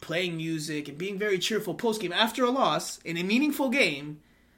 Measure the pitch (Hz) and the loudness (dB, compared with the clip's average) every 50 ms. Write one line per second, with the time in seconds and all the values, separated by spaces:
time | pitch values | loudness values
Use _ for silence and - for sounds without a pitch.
0 | - - 160 170 185 180 170 165 160 165 160 160 151 156 156 151 147 143 139 147 | -8 -4 -2 -2 0 -2 -2 -4 -4 -4 -4 -4 -4 -4 -6 -6 -6 -8 -8 -8
1 | 180 196 202 190 208 214 196 185 180 - 226 208 208 185 160 151 - 233 214 214 | -6 -6 -4 -2 0 0 2 2 2 0 0 0 -2 -2 -4 -2 0 0 0 0
2 | - 170 175 190 220 233 226 - 254 240 254 269 240 175 151 160 - - - - | -2 -2 2 2 2 2 2 2 2 2 4 4 4 4 2 2 -2 -4 -10 -10
3 | - - 165 170 175 190 214 247 294 302 285 - 285 269 233 285 240 175 147 139 | -8 -6 -4 -2 0 2 2 4 4 2 2 2 0 2 4 4 4 2 2 -2
4 | 147 151 151 - - _ _ _ _ _ _ | -6 -10 -12 -12 -16 _ _ _ _ _ _